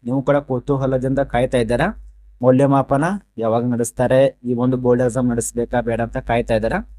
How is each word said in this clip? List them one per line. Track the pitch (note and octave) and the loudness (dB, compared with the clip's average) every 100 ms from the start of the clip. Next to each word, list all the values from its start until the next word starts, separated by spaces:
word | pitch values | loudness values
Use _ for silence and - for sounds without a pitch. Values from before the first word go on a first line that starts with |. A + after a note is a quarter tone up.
ನೀವು | A#2 C3+ | -4 -4
ಕೂಡ | C3+ C#3+ | 0 0
ಕುತೂಹಲದಿಂದ | C#3+ B2+ - - C3+ C3 C3 C#3 | 0 -6 -2 -2 0 -2 0 -2
ಕಾಯ್ತಾ | C3 A#2+ B2+ B2+ | 0 0 0 0
ಇದ್ದೀರಾ, | A2+ A#2+ F3 - - - - _ | 0 0 -2 -4 -16 -20 -20 _
ಮೌಲ್ಯಮಾಪನ | B2+ C3 C#3 C#3 C3 C#3 D#3+ G3+ _ - | 2 4 4 2 2 0 0 -4 _ -6
ಯಾವಾಗ | A2+ C3+ B2 | -2 0 0
ನಡೆಸ್ತಾರೆ, | A#2+ A#2+ - B2 C3 C3+ - | -2 -4 -2 2 4 2 0
ಈ | A#2+ | -4
ಒಂದು | A#2+ B2 B2+ | -2 0 0
ಬೋರ್ಡ್ | B2 B2 | 2 2
ಎಕ್ಸಾಮ್ | B2+ A#2 B2 | 2 0 -2
ನಡೆಸ್ಬೇಕಾ | A#2+ A2+ A#2+ A#2 A#2+ | -2 -4 -6 -2 -2
ಬೇಡ | A#2 A#2 | -2 -2
ಅಂತ | A#2 C3 | -4 -6
ಕಾಯ್ತಾ | - A#2+ A#2 A#2 | -2 -2 0 0
ಇದ್ದೀರಾ? | A2+ E3 A#3 | 0 -4 -8